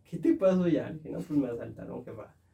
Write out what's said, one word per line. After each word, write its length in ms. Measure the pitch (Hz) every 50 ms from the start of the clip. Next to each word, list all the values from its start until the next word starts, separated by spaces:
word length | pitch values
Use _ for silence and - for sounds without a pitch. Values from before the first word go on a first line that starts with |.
| _
"¿Qué 140 | _ 170 -
te 140 | - 330 330
pasó?". 320 | - 190 185 185 185 175 170
Ya, 200 | 151 127 - -
le 60 | 156 151
dije, 120 | - -
"No, 100 | - -
pues, 200 | - - 151 143
me 80 | 131 120
asaltaron, 560 | 117 117 117 113 113 - 131 - - 117 -
jefa". 300 | - - 104 - - _ _ _ _